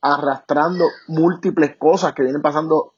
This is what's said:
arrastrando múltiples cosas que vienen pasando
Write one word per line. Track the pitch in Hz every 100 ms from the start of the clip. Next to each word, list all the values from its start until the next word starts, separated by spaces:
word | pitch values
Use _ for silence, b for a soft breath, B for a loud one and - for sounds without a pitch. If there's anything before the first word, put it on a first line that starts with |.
arrastrando | 139 143 143 135 _ 147 156 180 165 - -
múltiples | 160 165 170 190 - 147 -
cosas | 147 180 180
que | 139
vienen | 131 143
pasando | 147 147 156 156 -